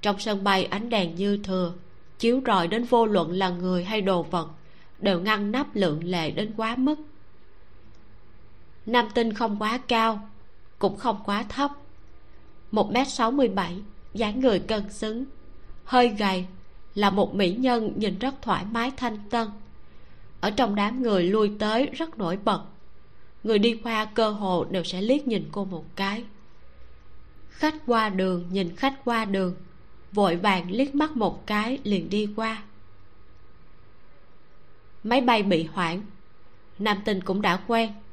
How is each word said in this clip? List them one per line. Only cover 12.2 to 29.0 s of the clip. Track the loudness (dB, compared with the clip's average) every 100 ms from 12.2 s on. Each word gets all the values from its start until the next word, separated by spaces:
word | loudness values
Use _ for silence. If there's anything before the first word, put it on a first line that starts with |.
| -14 -14 -14 -14 -2
một | 2 2
mét | 2 0
sáu | 2 2
mươi | 6 4
bảy, | 4 -2 -4 -10 -14 -12
dáng | -2 -2 4
người | 4 4
cân | 2 -2 -2
xứng, | -4 -4 -4 -6 -10 -14 -14 -12 -12
hơi | 2 6 6
gầy, | 6 2 2 -2 -8 -12 -12 -8
là | 4 4
một | 6 4
mỹ | 4 2
nhân | 4 4 4 2 0
nhìn | -2 0
rất | -4 -4
thoải | 0 0 0
mái | 0 -2 -2
thanh | -4 -4 -2
tân. | -2 -2 -6 -12 -12 -14 -12 -14 -14 -12 -2
Ở | -2
trong | 2 2
đám | 4 2 2
người | 2 4
lui | 4 4 4 2
tới | 0 2 2
rất | 0 -6 -2
nổi | -2 0
bật, | 2 0 -2 -14 -14 -14 -14 -14 -14 -8
người | 2 6
đi | 6 4
qua | -2 -2
cơ | 0 2 2
hồ | 2 0 2
đều | 2 -2
sẽ | -2 -2
liếc | 2 2 4
nhìn | -2 -2
cô | -6
một | -6 -6 -10 -4
cái. | -2 -2 -8 -14 -16 -14 -16 -14 -14 -14 -12 -14 -14 -14 -14
Khách | 0 0 0 0
qua | 2 2
đường | 2 2 0 -2
nhìn | -2 -2 0
khách | 0 0